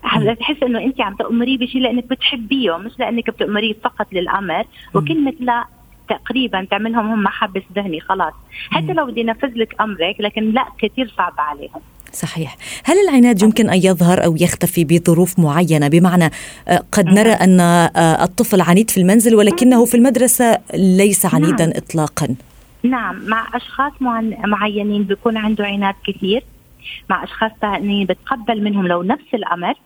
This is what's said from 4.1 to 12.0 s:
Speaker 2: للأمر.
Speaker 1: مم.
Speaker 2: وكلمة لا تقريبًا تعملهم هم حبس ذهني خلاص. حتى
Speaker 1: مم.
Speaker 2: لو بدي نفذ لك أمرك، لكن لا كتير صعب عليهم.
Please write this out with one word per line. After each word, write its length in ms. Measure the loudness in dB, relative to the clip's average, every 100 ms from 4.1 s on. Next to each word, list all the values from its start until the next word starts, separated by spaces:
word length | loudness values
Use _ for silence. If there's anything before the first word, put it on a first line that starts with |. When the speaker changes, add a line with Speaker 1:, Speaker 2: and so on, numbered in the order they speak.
Speaker 2:
للأمر. 460 | -6 -4 -4 -4 -6
Speaker 1:
مم. 60 | -6 _ -6
Speaker 2:
وكلمة 400 | -4 -2 -2 -2 -2
لا 260 | -4 -4 -6 _ _ _ -8
تقريبًا 580 | -8 -4 -4 -2 -4 -4
تعملهم 400 | -4 -2 -2 -2
هم 160 | -2 -2
حبس 360 | -2 -6 -6 -8 -8
ذهني 240 | -6 -8
خلاص. 340 | -6 -4 -4 -6 -20 -18 -6
حتى 160 | -4 -2
Speaker 1:
مم. 60 |
Speaker 2:
لو 140 | -2 -4
بدي 180 | -4
نفذ 280 | -4 -4 -6 -4
لك 260 | -6 -4
أمرك، 340 | -6 -2 -4 -4
لكن 320 | -6 -4 -2
لا 140 | -2 -4 -6
كتير 340 | -6 -4 -8 -4
صعب 160 | -6 -4
عليهم. 440 | -6 -6 -14 -16 -20 _